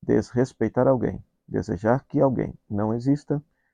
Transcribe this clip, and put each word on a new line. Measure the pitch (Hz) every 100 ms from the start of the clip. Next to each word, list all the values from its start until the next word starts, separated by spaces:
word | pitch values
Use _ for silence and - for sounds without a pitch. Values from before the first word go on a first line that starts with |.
Desrespeitar | - 117 104 120 127 - 113 - 127
alguém, | 131 104 - - _ _
desejar | 104 95 98 107 127 -
que | 139
alguém | 139 127 104 - _
não | 104 107
exista, | 117 123 143 - 147 - _ _